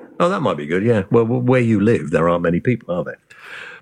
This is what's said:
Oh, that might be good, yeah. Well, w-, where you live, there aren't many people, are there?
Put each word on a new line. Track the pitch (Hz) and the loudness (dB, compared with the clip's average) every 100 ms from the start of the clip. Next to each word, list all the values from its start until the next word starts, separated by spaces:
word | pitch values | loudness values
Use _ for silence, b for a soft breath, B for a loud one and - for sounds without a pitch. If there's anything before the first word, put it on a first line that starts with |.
| - - | -16 -2
Oh, | 175 | -2
that | 196 | 0
might | 127 80 | -2 -4
be | 73 | -2
good, | 90 | -2
yeah. | 107 113 92 | 2 0 2
Well, | 117 | 2
w-, | 113 127 | 2 0
where | 123 131 | 2 2
you | 117 107 | 4 2
live, | 101 117 76 | 4 2 0
there | 85 82 | 0 0
aren't | 87 | 0
many | 85 87 | 0 0
people, | 104 120 - | 0 -4 -4
are | 90 | -6
there? | - - _ B B B B B | -6 -10 _ B B B B B